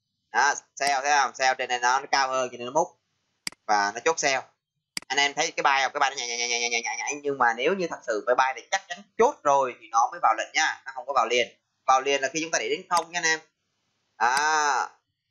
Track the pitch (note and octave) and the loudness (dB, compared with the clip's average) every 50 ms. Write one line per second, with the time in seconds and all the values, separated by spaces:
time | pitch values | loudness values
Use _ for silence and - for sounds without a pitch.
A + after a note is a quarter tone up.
0 | _ _ _ _ _ _ - A#2 C3 C#3+ B2+ - _ _ _ - C#3 C#3+ C#3 C3 | _ _ _ _ _ _ 0 2 2 2 0 -2 _ _ _ -4 -2 0 0 0
1 | C#3 C#3+ D3 C#3 C3 A#2 - - C3 C3 B2+ - B2+ A#2+ B2 A#2+ B2 B2 B2+ C#3 | 2 2 2 2 2 0 0 0 0 0 0 0 -2 -4 -2 0 2 2 2 2
2 | C#3+ - C#3+ C#3 C3+ C3 C3 C3 B2+ B2 B2 A#2+ A#2+ B2 C#3 D#3+ F3 - _ _ | 0 0 0 0 0 0 0 -2 -2 -4 -6 -10 -10 -2 -2 -2 -2 -2 _ _
3 | _ _ _ _ _ _ _ _ - - - _ - - G#2 G#2 G2+ G2+ G#2+ A#2+ | _ _ _ _ _ _ _ _ -16 -16 -16 _ -2 0 2 2 2 0 -2 0
4 | - D#3+ E3 - D#3+ C#3 C3+ B2+ - _ _ _ _ _ _ _ _ _ - - | 0 0 0 2 0 0 0 -2 -4 _ _ _ _ _ _ _ _ _ -14 -14
5 | - - C3 C#3+ C#3+ C#3+ C#3 D3+ E3 E3+ - E3+ D3+ C#3+ C#3 C3+ C3+ B2 - C#3+ | -8 -4 0 0 0 0 0 -2 -2 -2 -2 0 2 2 4 4 2 0 0 0
6 | C#3+ C3 C#3 C#3 A#2+ A#2+ A#2 A#2+ A#2+ A#2+ A#2+ A#2+ A#2+ A#2+ A#2+ A#2 A#2 G#2+ G#2+ A#2 | 0 0 0 -4 -6 -6 -4 -4 -2 -2 -2 -2 -2 -2 -2 -2 -4 -4 -8 -6
7 | A2 B2 C#3+ D3 C#3+ C#3+ C#3 C3 B2 A#2 A2+ A#2+ C3 E3 G3 F#3+ F3 D#3+ C#3+ - | -6 -8 -8 -6 -4 -4 0 2 2 2 2 2 0 0 0 0 -4 -6 -6 -10
8 | - B2 A2 G#2 - A#2+ B2 B2+ C3 C3+ B2+ A#2 - - F#3+ F#3+ - - F3 G3 | -6 -4 -4 -4 0 0 2 2 2 0 -2 -8 -8 -6 -6 -6 -6 -8 -16 -16
9 | - _ _ - A3+ C#4+ D4 _ - D3 C#3 C#3 C3+ B2 A#2 A#2 A2+ A2 A2+ A#2 | -16 _ _ 2 2 2 2 _ 2 2 4 4 2 0 -4 -10 -14 -2 0 2
10 | B2 - E3+ F3 D3+ A#2 A2 A2 - - - D3+ D#3 C#3 A#2 - - C3 - B2+ | 2 2 -2 0 2 2 2 2 -2 -4 -2 0 0 0 -2 -6 -14 -16 -14 -14
11 | A#2+ C#3 C#3 B2+ A2+ A2+ A#2+ B2 A2+ G2 - _ _ _ _ _ - - C3 C3 | -10 -2 0 0 2 2 2 0 0 -2 -6 _ _ _ _ _ 2 2 2 4
12 | C3+ C#3+ C#3 C3+ C3+ C3+ D#3+ D#3+ D#3+ E3 E3 C#3 A2 A#2+ D3 F3+ F#3+ - F3+ E3+ | 4 0 0 0 -2 -4 -4 -6 -6 -2 -4 -4 -2 -2 -4 -6 -4 -2 -2 -2
13 | D#3+ E3 F3 F3 E3 D#3+ D#3+ D#3 - _ _ _ _ _ _ _ _ _ _ _ | -2 -2 -8 -2 0 0 0 0 -4 _ _ _ _ _ _ _ _ _ _ _
14 | _ _ _ - A2+ A#2+ C3 C#3+ D3+ D#3 D#3 D3+ D3 D3 C3 A#2 F#2 - - _ | _ _ _ -2 0 0 2 0 0 0 2 2 2 2 2 0 -2 -4 -8 _
15 | _ _ _ _ _ _ | _ _ _ _ _ _